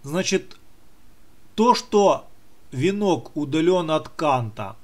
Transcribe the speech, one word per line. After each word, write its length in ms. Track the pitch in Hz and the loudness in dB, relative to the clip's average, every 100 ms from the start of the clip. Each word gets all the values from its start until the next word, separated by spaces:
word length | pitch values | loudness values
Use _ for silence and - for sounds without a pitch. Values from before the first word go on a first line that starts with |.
Значит, 560 | 139 165 180 190 - - - - - - - - - - - | -4 -4 0 -2 -4 -20 -20 -20 -20 -20 -20 -20 -20 -20 -10
то, 220 | - 240 | 2 2
что 500 | 220 - 208 190 143 - - - - - | 2 2 4 4 2 -6 -20 -20 -20 -12
венок 680 | 127 165 202 202 151 - 151 | -2 -2 2 0 0 -2 -8
удален 540 | 147 156 170 185 160 | -2 2 2 2 0
от 180 | 156 156 | -2 -4
канта 680 | - 156 127 113 - 98 - | -4 0 0 -2 -8 -12 -14